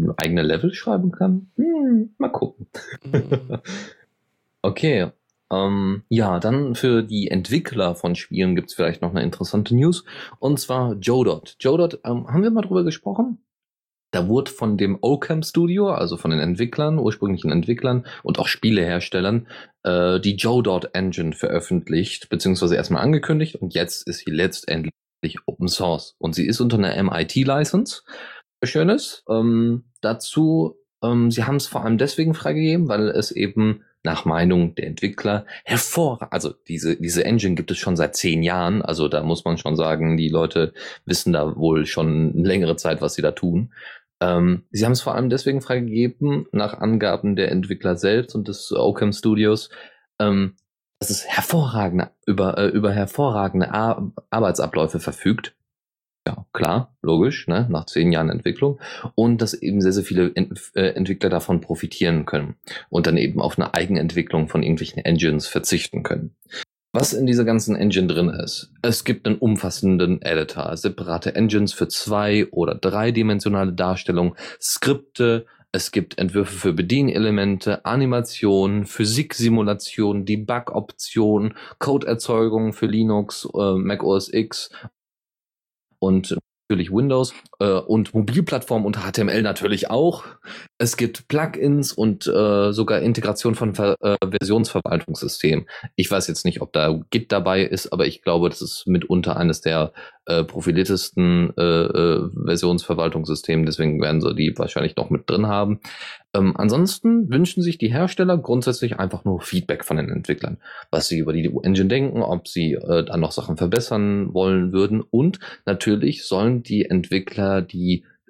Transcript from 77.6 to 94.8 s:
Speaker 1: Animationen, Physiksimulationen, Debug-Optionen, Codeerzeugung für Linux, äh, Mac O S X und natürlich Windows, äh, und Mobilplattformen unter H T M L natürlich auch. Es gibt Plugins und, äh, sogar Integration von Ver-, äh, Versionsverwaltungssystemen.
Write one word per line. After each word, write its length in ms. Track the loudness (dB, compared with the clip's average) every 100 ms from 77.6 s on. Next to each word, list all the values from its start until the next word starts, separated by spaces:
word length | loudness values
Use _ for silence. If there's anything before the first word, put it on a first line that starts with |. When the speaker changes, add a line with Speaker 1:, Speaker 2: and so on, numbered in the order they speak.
| -2 -2 -2
Speaker 1:
Animationen, 1000 | 0 2 0 -2 -2 2 4 4 0
Physiksimulationen, 1400 | -4 -2 0 0 -2 0 2 4 2 -2 -6 -2 0 0 -2
Debug-Optionen, 1300 | -4 -2 -6 -4 -6 -6 -12 -6 0 2 4 0 -6 -20 -6
Codeerzeugung 960 | 0 0 0 -4 0 0 2 2 -2
für 120 | -2 0
Linux, 640 | 2 2 2 -2 -8 -6
äh, 180 | 0 2
Mac 320 | 2 0 -2
O 100 | 2
S 180 | 0 0
X 380 | -2 -2 -6 -12 -16 -20 _ _ _ _ _ _ _ _ _ _ _
und 380 | 2 2 2 -8 _ _ -2
natürlich 240 | -2 0
Windows, 400 | 0 2 2 0 -4 -20 -2
äh, 140 | 2
und 380 | 2 2 2 2
Mobilplattformen 720 | 0 2 0 0 -2 -2 -2 0
unter 180 | -2
H 80 | -4
T 80 | 0
M 80 | 0
L 140 | 2
natürlich 460 | 0 0 -2 -2 0
auch. 340 | 2 2 0 -12 -20 -18 -18 -18 _
Es 180 | -4 0
gibt 320 | -4 -4 -2
Plugins 640 | -2 0 0 2 2 0
und, 340 | 0 0 0 0
äh, 460 | 2 4 4 2
sogar 280 | 2 2 2
Integration 540 | 2 0 0 0 0
von 200 | 0 -2
Ver-, 220 | 0 0 2
äh, 160 | 0 0 0 -2
Versionsverwaltungssystemen. 1300 | 2 2 2 -2